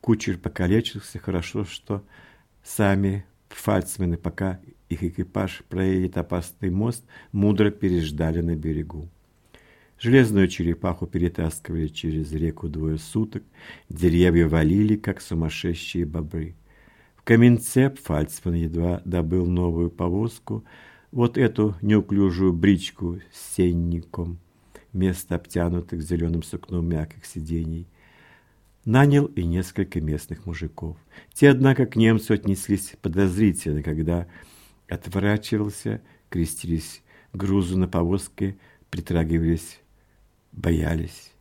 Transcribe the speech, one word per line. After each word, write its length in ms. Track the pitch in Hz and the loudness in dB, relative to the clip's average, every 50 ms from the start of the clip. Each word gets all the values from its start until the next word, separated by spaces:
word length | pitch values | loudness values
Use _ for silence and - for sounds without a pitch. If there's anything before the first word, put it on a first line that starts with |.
Кучер 380 | - - 113 107 - - 95 87 | 2 2 0 2 2 -6 -6 -6
покалечился, 800 | - 92 - - 92 87 98 113 113 - - 101 - - - - | -8 -10 -6 -2 0 2 2 2 0 -2 -8 -12 -16 -14 -16 -12
хорошо, 460 | - - 92 87 85 - - 110 104 | -8 -4 -4 -4 -4 -4 -6 -8 -8
что 400 | 87 - - _ _ 104 101 - _ - - - - _ _ _ _ _ _ _ | -6 -10 -16 _ _ -8 -8 -8 _ -20 -20 -20 -20 _ _ _ _ _ _ _
сами 600 | - - - 110 98 98 98 98 98 95 101 98 _ _ _ _ _ | -14 -2 0 2 2 2 2 2 0 -2 -4 -6 _ _ _ _ _
фальцмены, 680 | - - - - 104 98 - - - - 95 87 85 | -20 -8 -2 0 0 0 0 -2 -6 -4 -2 -2 -2
пока 440 | 82 - - - - 101 95 92 90 - - - _ _ _ | -2 -4 -8 -6 -4 -4 -4 -4 -8 -12 -20 -20 _ _ _
их 160 | 85 82 95 | -8 -6 -6
экипаж 580 | 87 87 - 90 90 - 101 98 90 - - - _ | -6 -4 -6 -8 -6 -4 -4 -4 -4 -6 -10 -16 _
проедет 500 | - 92 95 95 92 92 92 90 90 90 | -4 -2 0 0 2 0 0 -2 -4 -4
опасный 520 | 85 - 90 87 85 - - _ - 92 | -4 -4 -4 -6 -6 -6 -12 _ -4 -2
мост, 340 | 87 95 107 117 120 - - _ - - - _ | -2 0 -2 -2 -4 -6 -12 _ -20 -20 -20 _
мудро 400 | - 101 101 104 104 95 107 104 | -2 0 2 2 4 4 2 2
переждали 720 | 101 - - 95 90 87 80 78 73 76 82 80 80 85 | 2 0 -2 0 0 0 0 -2 -4 -2 -2 -2 0 0
на 160 | 85 82 85 | -2 -2 -2
берегу. 520 | 78 78 80 78 78 78 78 - 78 78 87 _ _ _ _ _ _ _ _ _ - _ _ _ _ _ _ _ _ | -2 -4 -4 -4 -4 -6 -8 -10 -14 -14 -16 _ _ _ _ _ _ _ _ _ -20 _ _ _ _ _ _ _ _
Железную 480 | - 117 123 135 127 110 107 98 95 87 | 2 6 8 8 8 8 6 4 4 4
черепаху 580 | - - 85 85 85 - - 92 90 - 90 | 2 0 0 0 0 0 -2 -4 -2 -4 -6
перетаскивали 800 | 87 - 87 85 87 85 - 85 80 - - _ - 82 82 80 | -6 -2 0 -2 0 0 -2 -4 -4 -4 -6 _ -8 -4 -4 -4
через 460 | 76 - - - 85 78 80 78 76 76 | -4 -6 -6 -6 -4 -4 -4 -4 -4 -4
реку 360 | 78 80 82 76 - - 80 | -2 -2 -4 -4 -6 -8 -8
двое 300 | 73 78 78 78 78 78 | -6 -4 -4 -4 -4 -4
суток, 460 | 78 - - 110 110 110 - - - _ _ - - - - - _ _ | -8 -6 -4 -4 -4 -4 -6 -12 -12 _ _ -20 -20 -20 -20 -20 _ _
деревья 600 | - 80 85 90 80 85 90 90 82 85 85 78 | -6 2 2 4 6 6 6 6 6 6 4 4
валили, 480 | 78 82 78 78 90 101 107 107 107 | 4 4 4 4 4 4 4 2 2
как 240 | 104 - - 95 - | 0 0 -4 -6 -6
сумасшедшие 840 | - - 87 80 80 78 78 - - 87 85 85 - - - 87 85 | -6 -6 -4 -2 -2 -4 -4 -4 -4 -4 -6 -6 -8 -8 -4 -4 -4
бобры. 500 | 76 76 82 78 76 82 85 80 82 85 - _ _ _ _ _ _ _ _ _ _ _ | -4 -4 -6 -8 -6 -6 -8 -8 -8 -12 -18 _ _ _ _ _ _ _ _ _ _ _
В 60 | _ _ | _ _
Каменце 680 | - 117 113 117 120 120 107 - - - 127 131 139 | 4 6 8 8 8 8 6 2 0 2 2 2 2
фальцман 640 | 135 - - - 80 76 76 76 - - - 90 85 | 0 -4 -6 -4 -2 -2 -2 -2 -6 -8 -6 -4 -2
едва 460 | 85 82 80 82 85 85 87 87 - - | -2 -2 -2 -2 -2 -2 -2 -2 -4 -6
добыл 420 | 90 87 87 82 80 87 92 90 | -4 -2 -2 0 0 0 0 0
новую 440 | 85 90 87 90 87 82 82 87 85 | 2 0 0 0 0 0 0 -2 -2
повозку, 760 | - - 87 90 87 98 107 117 - - _ - 110 107 - - - - - - - _ _ _ - | -2 -4 -4 -2 -2 -2 -4 -4 -6 -10 _ -10 -10 -10 -10 -14 -20 -20 -20 -20 -20 _ _ _ -2
вот 260 | 131 120 120 120 - | 0 0 0 2 2
эту 380 | 135 110 107 - 107 107 92 85 | 2 2 4 2 0 0 0 -2
неуклюжую 720 | - 104 107 107 - - 101 101 101 95 87 87 95 95 87 | 2 4 4 4 4 2 2 2 4 4 4 4 2 2 2
бричку 680 | 85 85 98 101 85 - - - - 92 87 87 95 - _ _ | 4 4 4 4 4 2 -6 -10 -8 -8 -8 -8 -8 -12 _ _
с 220 | - - - - | -20 -18 -12 -2
сенником, 840 | - 92 90 85 85 85 85 85 85 82 - - - 87 85 85 85 _ _ _ _ _ _ _ - _ _ - | 0 2 2 2 0 0 -2 -2 -4 -6 -10 -10 -8 -8 -8 -8 -12 _ _ _ _ _ _ _ -20 _ _ -4
место 440 | 95 92 95 90 90 - _ 87 | 0 0 0 0 -2 -6 _ -6
обтянутых 680 | 85 - - - 87 87 85 87 87 87 - - 85 76 | -6 -6 -6 -4 -2 -2 0 -2 -4 -6 -6 -8 -8 -4
зелёным 400 | 80 87 85 82 82 85 82 80 | -4 -2 -2 0 -2 -2 -4 -4
сукном 460 | - - - - - 92 87 82 85 | -6 -12 -12 -10 -6 -6 -4 -2 -2
мягких 360 | 87 78 78 78 - - - | -2 -2 -4 -6 -10 -18 -20
сидений. 640 | - - 85 78 78 82 82 82 80 82 82 87 - _ _ _ _ _ _ _ _ _ _ _ _ _ _ _ _ _ _ _ | -16 -12 -12 -8 -6 -4 -4 -4 -6 -8 -10 -12 -14 _ _ _ _ _ _ _ _ _ _ _ _ _ _ _ _ _ _ _
Нанял 420 | 113 110 127 143 143 143 143 143 | 0 4 4 6 6 6 4 2
и 180 | - - - 87 | 2 -2 -4 -2
несколько 560 | 82 82 90 92 92 - - 95 92 - 87 | -2 -2 -2 -4 -4 -4 -6 -6 -4 -4 -4
местных 460 | 78 76 76 76 - - 87 78 - | -2 -2 -4 -4 -6 -10 -14 -12 -10
мужиков. 500 | 90 82 82 - 78 - - - 82 85 - _ _ - - - _ _ | -12 -10 -8 -10 -10 -10 -10 -12 -12 -12 -14 _ _ -20 -20 -20 _ _
Те, 180 | - 147 143 | 6 8 8
однако, 360 | 139 123 131 135 135 131 131 | 8 8 6 4 4 4 0
к 80 | - - | 0 2
немцу 400 | 113 113 113 113 110 110 - 110 | 4 4 4 4 2 2 0 -2
отнеслись 640 | 104 - 95 98 92 - - 101 95 - - - _ | 0 2 -2 -2 -2 -2 -2 -2 -2 -2 -8 -16 _
подозрительно, 840 | - - 82 92 98 95 87 98 113 101 87 - - 80 73 76 73 | -8 -4 0 2 0 2 2 4 2 2 2 0 -2 -4 -4 -2 -2
когда 420 | 78 76 78 80 78 87 87 87 87 - - - - - - - _ _ _ _ _ | -4 -4 -2 -2 -2 -2 -2 -4 -6 -14 -20 -20 -20 -20 -20 -20 _ _ _ _ _
отворачивался, 1120 | 87 85 - - 90 98 92 104 104 104 107 - - 110 104 104 101 - - 113 107 110 - _ _ _ _ _ | -10 -10 -10 -6 -4 -2 0 0 0 -2 -2 -4 -4 -2 -2 -4 -6 -8 -8 -8 -8 -8 -10 _ _ _ _ _
крестились 760 | - 90 82 78 - - - 85 82 80 80 - - - _ _ _ - _ _ | -4 -4 -4 -4 -4 -10 -6 -4 -4 -4 -4 -8 -16 -20 _ _ _ -20 _ _
к 60 | - | -10
грузу 420 | 95 95 98 98 98 92 87 92 92 | -6 -4 0 0 0 0 0 0 0
на 80 | 92 | -2
повозке, 720 | 90 - 87 87 85 95 101 - - _ - 101 98 98 - _ _ _ _ _ _ | 0 0 0 0 0 0 -2 -4 -8 _ -6 -6 -6 -6 -8 _ _ _ _ _ _
притрагивались, 880 | - 87 85 - 87 85 80 78 82 82 82 80 85 80 - - - - _ _ _ _ _ _ _ _ _ _ _ _ _ _ | -10 -10 -6 -2 -2 0 0 0 0 0 2 2 0 0 -4 -10 -20 -20 _ _ _ _ _ _ _ _ _ _ _ _ _ _
боялись. 840 | - 104 90 87 85 80 80 78 82 80 80 82 - - - - _ _ | -18 -4 -2 0 0 2 0 0 -2 -2 -4 -8 -12 -18 -20 -20 _ _